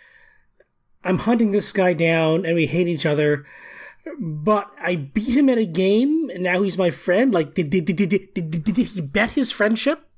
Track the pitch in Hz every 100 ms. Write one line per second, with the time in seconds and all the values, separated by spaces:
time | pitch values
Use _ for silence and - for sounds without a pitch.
0 | _ _ - _ _ _ _ _ _ _
1 | 180 185 220 233 214 196 - 196 180 160
2 | 165 165 160 165 165 170 156 165 175 160
3 | 156 147 151 143 - - - - - -
4 | 320 302 165 151 156 208 202 - 170 175
5 | 139 214 240 254 269 233 196 160 190 214
6 | 277 320 285 180 180 180 196 170 180 -
7 | - 185 269 180 151 - 151 185 160 175
8 | 190 196 - 190 156 165 214 185 - 190
9 | 139 196 226 294 262 - 214 220 269 320
10 | _